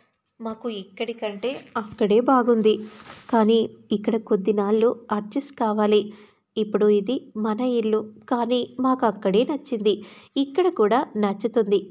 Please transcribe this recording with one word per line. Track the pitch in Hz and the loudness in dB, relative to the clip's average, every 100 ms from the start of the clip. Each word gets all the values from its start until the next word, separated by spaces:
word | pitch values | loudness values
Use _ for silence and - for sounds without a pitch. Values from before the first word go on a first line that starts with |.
| _ _ _ - | _ _ _ -14
మాకు | 220 220 247 | -12 -10 -10
ఇక్కడికంటే | 214 185 - 233 233 214 202 226 277 - 233 | -10 -10 -8 -8 -6 -8 -6 -6 -8 -10 -10
అక్కడే | 214 - 208 208 | -8 -2 2 4
బాగుంది, | 254 262 233 226 214 214 - - - - - | 4 4 4 4 4 2 -2 -18 -20 -20 -2
కానీ | 233 214 226 214 - - | 2 4 2 0 -6 -4
ఇక్కడ | 208 208 220 | -4 -2 -4
కొద్ది | 220 214 202 | 0 -2 0
నాళ్ళు | 208 202 220 226 240 - | 0 0 2 2 0 -4
అడ్జస్ట్ | 208 208 277 277 - | -6 -6 -8 -8 -4
కావాలి. | 226 214 208 208 208 - - _ _ - | -2 0 2 2 0 -8 -20 _ _ -4
ఇప్పుడు | 214 202 208 | -2 2 2
ఇది | 208 202 269 - 214 | 2 0 -4 -6 -6
మన | 214 214 254 | -4 -2 -2
ఇల్లు, | 240 214 214 214 - - | 0 0 -2 -4 -12 -4
కానీ | 240 233 247 240 - | -2 0 -2 -2 -2
మాకు | 262 262 240 | -2 0 0
అక్కడే | 208 196 196 | 0 0 2
నచ్చింది, | 269 285 - 226 208 202 - - - - | 2 -2 -6 -2 0 -2 -4 -20 -8 -4
ఇక్కడ | 277 - 359 | -2 0 0
కూడా | 349 208 233 - 214 | 2 2 2 0 -2
నచ్చుతుంది | 208 208 233 233 202 196 - | -2 -2 -2 0 2 0 -2